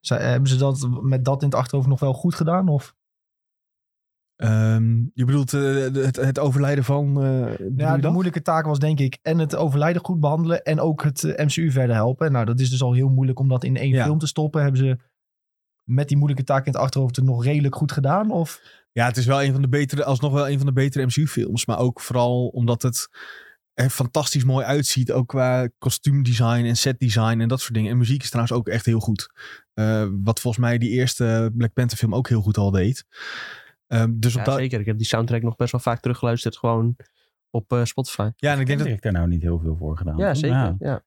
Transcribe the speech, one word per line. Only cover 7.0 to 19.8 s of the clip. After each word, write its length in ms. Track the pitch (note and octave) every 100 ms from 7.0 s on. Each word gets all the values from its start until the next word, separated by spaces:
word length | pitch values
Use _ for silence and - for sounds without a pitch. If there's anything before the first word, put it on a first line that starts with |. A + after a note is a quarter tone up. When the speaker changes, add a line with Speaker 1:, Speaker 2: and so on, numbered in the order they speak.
| C#3+ C#3
Speaker 2:
eh, 340 | C3+ C3 A#2+ A2
bedoel 160 | F#2+ C3
Speaker 1:
Ja, 140 | D3
Speaker 2:
je 60 | C3+
Speaker 1:
de 40 |
Speaker 2:
dat? 100 | D#3+
Speaker 1:
moeilijke 300 | E3+ F3+ E3+
taak 240 | D#3+ D#3+ D#3
was, 120 | D3
denk 200 | D3+ D#3
ik, 180 | C3+ -
en 160 | - E3
het 180 | D#3+ -
overlijden 480 | D#3 C#3 D3+ F3
goed 160 | E3+ F3+
behandelen 420 | D3 D#3 E3 E3+
en 180 | - D#3+
ook 220 | E3 D3
het, 220 | D3+ C3+
eh, 200 | D#3 -
M 40 | D3+
C 80 | D3+
U 140 | E3
verder 240 | C3+ B2 A2+
helpen. 360 | A2+ C3+ D#3+
Nou, 120 | C3
dat 160 | A2+ A#2+
is 100 | C3
dus 120 | B2+
al 100 | B2+
heel 160 | B2 C3+
moeilijk 300 | C3 C3 B2+
om 100 | C3+
dat 160 | B2+
in 120 | B2+ B2+
één 140 | C3+
Speaker 2:
Ja. 120 | C3
Speaker 1:
film 140 | A#2+ D#3
te 80 | D3+
stoppen. 360 | - D3+ D3+
Hebben 180 | C#3+ C3
ze 180 | C3+ B2+ _ _ _ _ _ _ _ _
met 240 | - B2+ C#3+
die 80 | C#3+
moeilijke 280 | D3 C3+
taak 220 | C3 C3+ C3+
in 60 |
het 80 | B2+
achterhoofd 360 | C3 C3+ C3 B2
het 80 |
nog 200 | C3 A#2+
redelijk 300 | B2 D3 C#3 C3
goed 160 | D3
gedaan, 380 | - C3+ F3 G#3+
of? 300 | F3 D#3+ - - - _
Speaker 2:
Ja, 140 | - A#2+
het 100 | A#2+
is 100 | B2
wel 160 | C3+
een 100 | C#3
van 100 | C3+
de 60 | C#3
betere, 360 | C#3+